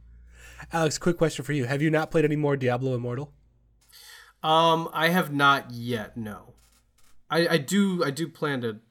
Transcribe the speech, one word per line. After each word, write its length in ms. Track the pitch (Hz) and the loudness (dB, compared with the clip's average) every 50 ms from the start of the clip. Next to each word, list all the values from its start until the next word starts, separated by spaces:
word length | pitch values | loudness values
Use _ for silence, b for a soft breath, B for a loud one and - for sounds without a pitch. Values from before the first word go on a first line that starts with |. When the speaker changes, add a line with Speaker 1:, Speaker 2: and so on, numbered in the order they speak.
| - - B B B B B B B B B B B B | -20 -20 B B B B B B B B B B B B
Speaker 1:
Alex, 260 | - 170 160 151 - - | -2 0 0 0 -2 0
quick 180 | - 180 170 | 0 0 0
question 280 | - 165 151 - - 135 | 2 0 0 -2 -4 -6
for 80 | - 147 | -4 -4
you. 100 | 147 127 | -2 -2
Have 160 | 120 143 143 | -2 -2 0
you 80 | 151 160 | 0 2
not 200 | 156 151 156 151 | 2 0 0 0
played 140 | - 165 151 | 0 2 2
any 120 | 151 151 | 2 2
more 200 | 147 147 143 139 | 0 0 0 0
Diablo 380 | 135 123 123 123 123 131 131 127 | 0 0 0 0 0 -2 -2 -4
Immortal? 380 | 120 120 120 120 127 147 - - _ _ _ _ _ _ _ _ _ B B B B B B B B B B B B | -4 -6 -6 -8 -8 -10 -12 -16 _ _ _ _ _ _ _ _ _ B B B B B B B B B B B B
Speaker 2:
Um, 460 | - 156 156 160 165 165 160 165 165 - | 0 4 4 6 6 6 4 2 0 -4
I 160 | - 156 160 165 | -2 0 2 2
have 240 | 175 185 165 147 | 2 2 0 0
not 380 | 143 143 143 139 139 135 120 123 | 0 2 4 4 4 4 0 -6
yet, 460 | 120 120 117 120 120 110 104 - - | -12 -10 -6 -4 -4 -4 -6 -8 -10
no. 380 | 120 110 107 101 98 - - - _ _ _ _ _ _ _ _ _ - - - - - - | -10 -10 -10 -12 -14 -16 -20 -20 _ _ _ _ _ _ _ _ _ -20 -20 -20 -18 -10 -4
I, 180 | 147 165 170 165 | 0 0 2 2
I 100 | 165 165 | 2 0
do, 460 | 139 - 185 202 202 196 185 175 151 | 0 0 2 2 2 2 2 0 -2
I 60 | 143 | -2
do 180 | 139 135 165 151 | -2 -4 -6 -8
plan 320 | - - 160 147 139 127 | -6 -4 -4 -4 -2 -2
to 180 | 117 113 107 107 _ _ | -4 -6 -6 -8 _ _